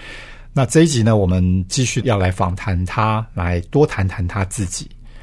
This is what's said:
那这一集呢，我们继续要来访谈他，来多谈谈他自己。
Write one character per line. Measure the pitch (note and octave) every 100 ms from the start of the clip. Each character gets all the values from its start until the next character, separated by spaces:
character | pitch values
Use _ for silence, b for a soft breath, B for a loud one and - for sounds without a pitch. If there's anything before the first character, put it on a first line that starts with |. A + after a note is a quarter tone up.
| B B B B B
那 | C#3+ B2+
这 | D#3+
一 | E3
集 | B2+
呢， | A2 A2
我 | F#2
们 | F#2 F2+ F#2 F#2
继 | -
续 | B2 B2 A#2
要 | G#2
来 | F#2
访 | F2+ F#2 F#2
谈 | - F2+ F2+
他， | - A2 A2 A2
来 | - F2 F2 -
多 | C#3 D3+
谈 | - F#2+
谈 | - F2
他 | G2+ F#2+
自 | - F#2
己。 | - - - B B